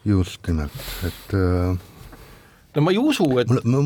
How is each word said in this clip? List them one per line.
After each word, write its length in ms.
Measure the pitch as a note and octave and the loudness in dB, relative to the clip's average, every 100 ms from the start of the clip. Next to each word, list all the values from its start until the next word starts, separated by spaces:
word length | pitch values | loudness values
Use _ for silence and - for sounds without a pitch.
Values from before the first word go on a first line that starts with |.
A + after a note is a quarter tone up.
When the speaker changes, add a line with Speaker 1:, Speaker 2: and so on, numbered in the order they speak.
Speaker 1:
Just 420 | G#2 G2 F2+ - | 0 0 0 -4
nimelt, 300 | - D#2+ C#2+ - - - | -4 -2 -4 -8 -12 -8
et, 320 | F2 - - | -8 -8 -4
äh, 440 | G2 F#2 F2+ F2+ F2+ - - - - - - - _ _ | 0 2 2 0 -2 -8 -20 -20 -20 -20 -20 -20 _ _
Speaker 2:
No 80 | D3+ | 0
ma 100 | D#3 | 2
ei 60 | G3 | 2
usu, 260 | D4 - E3 B2+ | 2 2 2 2
et 120 | A2+ | 2
Speaker 1:
mulle, 140 | A#2+ | 2
mulle, 180 | A#2 C3 | 2 2